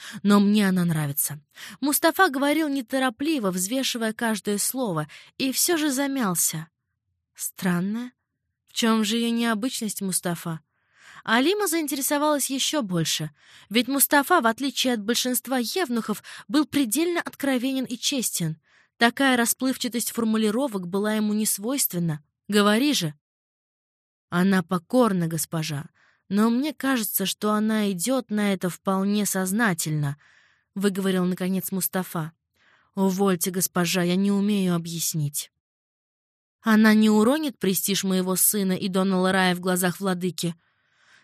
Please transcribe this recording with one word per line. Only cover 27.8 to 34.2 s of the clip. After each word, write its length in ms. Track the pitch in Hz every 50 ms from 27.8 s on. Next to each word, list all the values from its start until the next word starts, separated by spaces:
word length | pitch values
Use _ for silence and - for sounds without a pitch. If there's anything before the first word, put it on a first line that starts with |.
| 208 202
идет 380 | 196 175 170 233 269 262 - -
на 240 | 208 208 208 202 196
это 160 | 185 - 180
вполне 560 | 165 - - 196 190 190 190 202 208 214 202
сознательно», 920 | - - 190 190 185 190 220 247 208 175 165 - 160 156 151 147 139 143 - _ _ _ _ _ _ _ _ _ _ -
выговорил, 500 | 196 190 202 185 196 190 196 190 185 180
наконец, 460 | 180 185 - 190 180 190 185 175 -
Мустафа. 600 | 196 190 175 - - 190 180 - - 175 156 160 - _ _ _ _ _ _ _ _ _ _ _ _
«Увольте, 560 | 196 190 190 185 190 202 196 185 170 - 196
госпожа, 520 | 175 190 175 - - 180 175 170 170 190 175
я 120 | 175 180
не 160 | 190